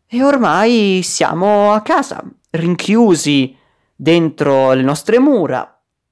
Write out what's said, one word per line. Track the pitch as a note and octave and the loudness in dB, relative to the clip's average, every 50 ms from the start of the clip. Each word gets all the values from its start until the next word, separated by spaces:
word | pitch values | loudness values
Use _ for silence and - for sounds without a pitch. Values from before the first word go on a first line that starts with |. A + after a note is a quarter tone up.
| _ | _
E | - - A#3+ C4 | -10 -4 -2 0
ormai | C#4 C#4+ C4 A3+ F3 D3 F3+ G#3+ A#3 B3 A3+ G#3 G3 F#3+ F#3 F3 | 0 0 0 0 0 0 0 2 2 2 2 2 0 0 -2 -4
siamo | - - - E3 - - E3 F#3 G3+ G#3 G#3 G#3 G#3 G#3 | -4 -4 -4 -4 -4 -2 -2 0 0 2 2 2 2 0
a | G#3+ | 0
casa, | G#3+ - D#4+ E4+ C4+ - - - - - - _ _ _ | 0 -2 -2 -2 -2 -4 -10 -14 -16 -18 -20 _ _ _
rinchiusi | - D#3+ D#3+ E3+ F3+ - - - G3+ A3+ A#3+ G#3+ F3+ D3 - D3 D3 C#3 C3 B2+ - _ _ _ _ _ _ _ _ | -8 -4 -2 -2 -2 -4 -2 -2 2 2 4 4 2 2 0 0 0 0 0 -2 -6 _ _ _ _ _ _ _ _
dentro | - C3+ D3+ E3 E3+ E3 D#3+ D#3+ - D3+ C#3+ C#3 C3+ C3+ C3 C3 | -6 -2 0 2 2 2 -2 -2 -2 -2 0 2 2 2 2 2
le | C3 C3 | 2 0
nostre | C3+ D3 D3+ - - G#3+ A#3+ | -2 -2 -4 -2 0 2 2
mura. | C4 D4+ C#4 A3 E3 C#3 B2+ B2 - - _ _ _ _ _ _ _ _ | 4 4 2 0 0 -2 -4 -6 -8 -10 _ _ _ _ _ _ _ _